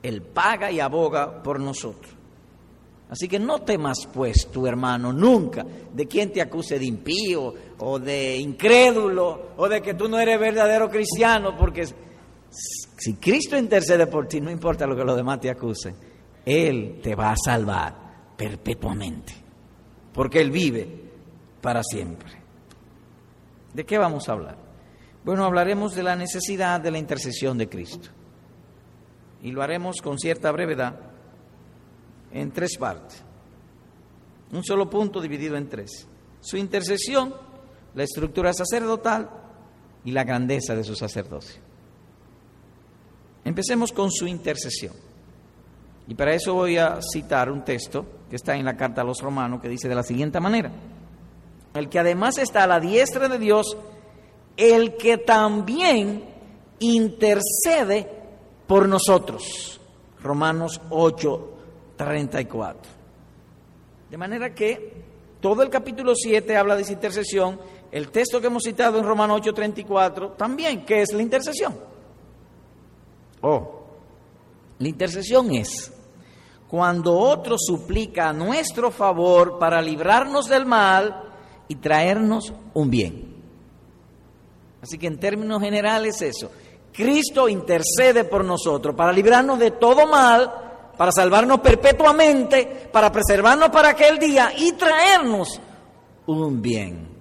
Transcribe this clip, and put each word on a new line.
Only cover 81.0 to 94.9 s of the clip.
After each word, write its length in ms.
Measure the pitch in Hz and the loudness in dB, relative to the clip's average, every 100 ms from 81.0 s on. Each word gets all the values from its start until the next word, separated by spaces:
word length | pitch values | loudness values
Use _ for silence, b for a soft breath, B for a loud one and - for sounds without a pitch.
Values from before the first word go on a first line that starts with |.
| 208 196 B B B B - | 2 -4 B B B B -16
y 100 | - | -8
traernos 760 | 151 151 170 202 220 220 - - - | 2 2 4 2 2 0 -4 -14 -8
un 160 | - 143 | -2 2
bien. 440 | 120 90 82 - - - - - - - _ _ - - _ - _ - _ | 2 0 -6 -16 -18 -20 -20 -20 -20 -20 _ _ -20 -20 _ -20 _ -20 _
Así 160 | 127 160 | -18 -8
que 80 | 170 | -8
en 120 | 156 | -4
términos 420 | 196 208 214 214 | -4 -2 -4 -2
generales 600 | 208 208 208 220 220 208 | 0 0 0 0 -2 -4
eso, 280 | 151 - - B B B - | -6 -6 -12 B B B -20
Cristo 560 | - 226 294 294 269 247 | -2 2 2 2 2 2
intercede 760 | 196 160 170 165 - 254 233 | 2 0 0 0 4 6 6
por 200 | 175 190 | 2 0
nosotros 500 | 185 175 170 143 147 | 0 -2 0 -2 -2
para 180 | 135 170 | 2 4
librarnos 460 | 185 202 240 269 262 | 6 8 6 6 2
de 120 | 233 | 2
todo 360 | 233 233 262 302 | 4 6 6 8
mal, 460 | 294 254 233 247 - - - - - | 8 8 6 4 -2 -14 -18 -20 0
para 140 | 175 | 2
salvarnos 480 | 180 180 202 247 262 | 4 6 6 6 6
perpetuamente, 1300 | 262 226 277 277 302 302 311 277 247 269 247 - - | 6 6 6 8 6 8 6 6 4 2 2 -6 0
para 180 | 220 214 | 4 4
preservarnos 580 | 190 170 202 214 285 320 | 4 2 6 6 8 6
para 200 | 302 302 | 8 6
aquel 280 | 294 294 311 | 8 6 6
día 340 | 311 269 240 - | 4 6 4 4
y 160 | 330 | 0
traernos 880 | 339 349 | 2 2